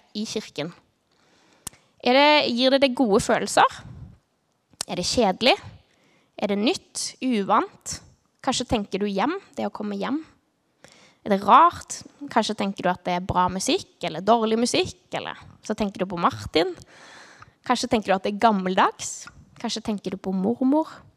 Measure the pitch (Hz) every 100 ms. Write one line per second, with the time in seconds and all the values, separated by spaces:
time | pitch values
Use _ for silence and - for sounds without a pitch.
0 | _ - 220 220 - - 151 - _ _
1 | _ _ _ _ _ _ - - _ _
2 | - 254 294 302 - 233 262 269 277 247
3 | 247 196 - 208 202 - 508 - - -
4 | - - _ _ _ _ _ - - 180
5 | 175 - 214 185 233 392 - - _ _
6 | _ _ _ - 202 202 220 392 - -
7 | - - 262 233 190 214 370 - - -
8 | - _ _ _ - 254 240 240 202 190
9 | 208 202 233 381 - - 208 - 214 202
10 | 190 277 320 _ _ _ _ _ - -
11 | - _ - 196 190 247 339 - - -
12 | - _ 285 - 214 214 202 196 185 180
13 | - 180 185 180 180 185 - 349 - _
14 | 170 160 196 233 220 226 240 - 370 -
15 | _ 147 82 - - - - 214 208 -
16 | 190 175 190 - - 311 370 339 - -
17 | - - - - - _ - 240 240 233
18 | 202 190 208 208 233 202 185 190 311 -
19 | - - - - - - 233 220 - 208
20 | - 190 - 190 190 240 262 294 320 -
21 | -